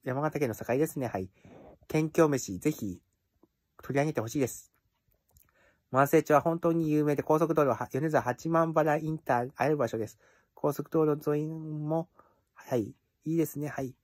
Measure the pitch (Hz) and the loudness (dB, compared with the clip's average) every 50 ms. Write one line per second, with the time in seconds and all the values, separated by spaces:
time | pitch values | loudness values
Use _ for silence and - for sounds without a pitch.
0 | _ 135 127 135 147 156 - 151 143 123 107 - - - 120 135 156 156 - 151 | _ -4 -4 -2 -2 -2 0 0 -2 -2 -2 -4 -4 -2 0 0 0 0 -2 -4
1 | 131 113 - 101 95 - _ _ _ - - - - - - _ - _ - 156 | -6 -4 -4 -6 -8 -8 _ _ _ -20 -20 -20 -20 -20 -20 _ -18 _ -2 0
2 | 160 156 - - 165 151 143 127 - - 98 90 - 156 151 - - 101 87 - | 0 0 4 4 4 4 4 0 -4 -6 -10 -4 -2 -2 -2 -2 -6 -8 -8 -10
3 | _ _ _ _ _ _ _ _ _ _ _ _ _ _ _ - - - 131 139 | _ _ _ _ _ _ _ _ _ _ _ _ _ _ _ -20 -12 -4 -2 0
4 | 143 156 147 - 110 113 - 147 135 120 - - - _ _ _ _ _ _ _ | 0 0 0 -2 -4 -4 -2 -2 -2 -2 -2 -10 -18 _ _ _ _ _ _ _
5 | _ _ _ _ _ _ _ _ _ _ _ _ _ _ _ _ _ _ - 131 | _ _ _ _ _ _ _ _ _ _ _ _ _ _ _ _ _ _ 2 2
6 | 135 139 - 160 147 - 151 147 - 170 165 170 - 170 165 170 165 156 151 151 | 4 6 6 4 4 6 4 4 4 4 -2 2 0 0 2 2 0 2 2 2
7 | 147 151 147 139 135 - 156 156 165 156 160 156 147 135 117 - 123 - - 131 | 2 2 0 0 2 2 2 2 4 2 4 2 4 4 2 0 -2 -6 -4 -4
8 | 151 160 151 135 - 123 123 - - 165 165 170 165 165 160 165 151 160 151 151 | -2 2 0 0 0 0 -4 -4 -4 0 2 2 2 2 2 0 2 2 0 0
9 | 156 156 156 156 _ - 131 120 123 131 - - 127 143 156 143 127 113 - 113 | -2 -4 -6 -8 _ 0 0 0 0 -2 -4 -2 0 0 2 0 0 -2 -2 -4
10 | 110 107 - _ _ _ _ _ _ _ _ - - 147 147 - 143 - - 165 | -6 -6 -10 _ _ _ _ _ _ _ _ -4 -4 -4 -2 -4 -8 -2 0 2
11 | 156 151 147 147 151 151 147 151 151 156 160 160 156 160 151 151 151 151 156 165 | 2 2 2 0 0 -2 -2 -2 -2 -4 -6 -8 -8 -8 -8 -6 -4 -2 -2 -2
12 | 165 - _ _ - _ _ _ _ _ _ - - - 135 120 104 - - _ | -2 -4 _ _ -20 _ _ _ _ _ _ -20 -8 -2 -2 -2 -2 -2 -8 _
13 | _ _ _ _ _ 151 160 165 160 151 - 147 147 147 - - 139 123 123 _ | _ _ _ _ _ -4 0 0 0 -2 -2 -8 -8 -6 -6 -6 -8 -8 -10 _